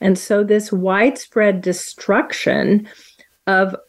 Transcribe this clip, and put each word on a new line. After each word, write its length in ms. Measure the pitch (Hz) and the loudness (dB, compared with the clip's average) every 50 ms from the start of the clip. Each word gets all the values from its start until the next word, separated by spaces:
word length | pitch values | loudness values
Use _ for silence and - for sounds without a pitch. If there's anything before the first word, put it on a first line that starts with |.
And 180 | - 196 190 185 | 0 0 0 0
so 240 | - - 214 208 | 0 0 0 0
this 300 | 208 202 208 214 208 - | 2 2 2 0 0 -2
widespread 880 | 208 185 180 190 185 202 226 277 277 - - - - 226 214 202 196 185 | -4 -2 0 0 2 2 2 2 0 -2 -10 -4 -2 2 2 2 2 0
destruction 1300 | 180 185 175 - - - - - - - 196 233 302 - - - - 147 131 143 - - 202 208 208 - - - - - _ _ _ _ _ _ - | -2 -4 -4 -4 -8 -14 -16 -10 -2 0 0 0 0 -2 -6 -4 -2 -2 0 0 2 2 2 2 0 -2 -18 -20 -20 -20 _ _ _ _ _ _ -4
of 300 | 190 190 185 190 190 185 - - | 0 2 2 2 0 -2 -10 -14